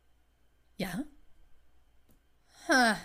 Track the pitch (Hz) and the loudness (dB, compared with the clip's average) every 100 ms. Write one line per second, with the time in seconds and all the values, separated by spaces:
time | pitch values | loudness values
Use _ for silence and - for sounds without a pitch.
0 | _ _ _ _ _ _ _ - 190 175 | _ _ _ _ _ _ _ -10 -8 -8
1 | 302 - - - - - - - _ _ | -10 -14 -20 -20 -20 -20 -20 -20 _ _
2 | _ _ _ _ _ - - 285 233 185 | _ _ _ _ _ -14 0 2 4 0